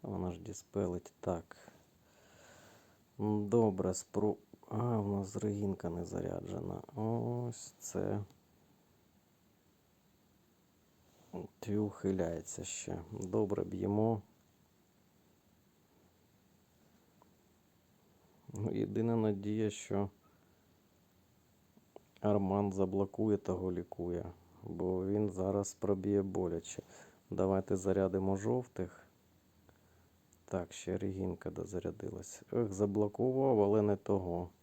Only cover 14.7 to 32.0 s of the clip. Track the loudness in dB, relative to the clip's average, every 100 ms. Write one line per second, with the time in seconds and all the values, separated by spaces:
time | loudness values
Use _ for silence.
14.7 | _ _ _ _ _ _ _ _ _ _
15.7 | _ _ _ _ _ _ _ _ _ _
16.7 | _ _ _ _ _ -20 _ _ _ _
17.7 | _ _ _ _ _ _ _ -16 -6 -2
18.7 | 0 0 2 2 4 2 0 -2 0 0
19.7 | -2 -4 0 0 -4 _ _ _ _ _
20.7 | _ _ _ _ _ _ _ _ _ _
21.7 | -20 _ -20 _ -4 2 2 4 2 2
22.7 | 2 0 2 0 0 2 2 0 -2 -2
23.7 | -4 -6 -6 -4 -2 -4 -12 -20 -16 -10
24.7 | -2 0 0 2 2 2 0 2 2 0
25.7 | -4 0 2 4 2 2 0 0 -2 -6
26.7 | -12 -14 -20 -20 -20 _ 0 4 4 2
27.7 | 0 2 4 4 4 2 0 2 0 -2
28.7 | -8 -8 -8 -20 _ _ _ _ _ -20
29.7 | -20 _ _ _ _ _ _ -6 -4 -4
30.7 | -8 -4 -2 -2 -4 -4 -4 -8 -8 -6
31.7 | -6 -6 -8